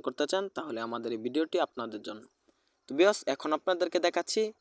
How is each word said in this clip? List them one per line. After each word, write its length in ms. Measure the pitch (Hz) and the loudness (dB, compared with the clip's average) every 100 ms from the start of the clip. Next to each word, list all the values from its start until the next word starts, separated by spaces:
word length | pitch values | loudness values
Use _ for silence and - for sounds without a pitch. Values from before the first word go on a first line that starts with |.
| - | -4
করতে 200 | 127 147 | -2 0
চান? 120 | 190 196 - | 0 -2 -6
তাহলে 240 | 165 113 113 | -6 -4 -4
আমাদের 220 | 117 117 113 | -4 -4 -4
এই 40 | 120 | -2
ভিডিওটি 320 | 139 160 180 147 | 0 0 2 0
আপনাদের 360 | - 113 107 107 | -2 -8 -8 -10
জন্য। 140 | 107 - _ _ _ _ _ - | -12 -14 _ _ _ _ _ -4
তো 60 | 135 | 4
ভিউয়ার্স, 220 | 190 214 - | 4 4 0
এখন 160 | 139 151 151 | -2 0 0
আপনাদেরকে 400 | - 180 170 175 170 | 0 2 2 2 2
দেখাচ্ছি 360 | 175 - - 214 - | 2 0 0 0 -4